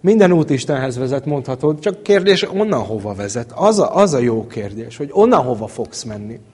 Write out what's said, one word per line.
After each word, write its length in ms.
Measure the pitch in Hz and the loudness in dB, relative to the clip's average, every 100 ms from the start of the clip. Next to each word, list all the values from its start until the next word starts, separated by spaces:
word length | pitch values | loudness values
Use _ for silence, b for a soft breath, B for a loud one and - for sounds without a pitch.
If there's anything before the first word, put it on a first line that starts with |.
minden 320 | 180 220 185 | 4 6 6
út 180 | 175 151 | 4 2
Istenhez 460 | 135 - 143 131 123 | -2 -2 -4 -4 -4
vezet, 300 | 127 139 151 | -4 -4 -2
mondhatod, 520 | 147 131 131 151 151 | -4 -4 -2 0 0
csak 240 | 208 202 | -4 -4
kérdés, 480 | - 202 185 190 196 | 2 2 4 2 0
onnan 340 | 190 214 147 | -2 -2 -2
hova 300 | 98 110 104 | -4 -6 -6
vezet? 380 | 98 104 120 117 | -8 -6 -6 -8
Az 240 | - 196 214 | 2 2 4
a, 180 | 143 170 | 2 4
az 180 | 202 | 2
a 40 | 139 | 2
jó 280 | 120 113 110 | 0 0 -4
kérdés, 500 | - 101 104 117 - | -10 -10 -12 -14 -10
hogy 120 | 147 | -4
onnan 300 | 185 226 220 | 2 4 4
hova 240 | 127 113 107 | 2 -4 -6
fogsz 360 | - 107 - | -8 -10 -10
menni. 380 | 113 104 104 117 - | -12 -12 -12 -16 -18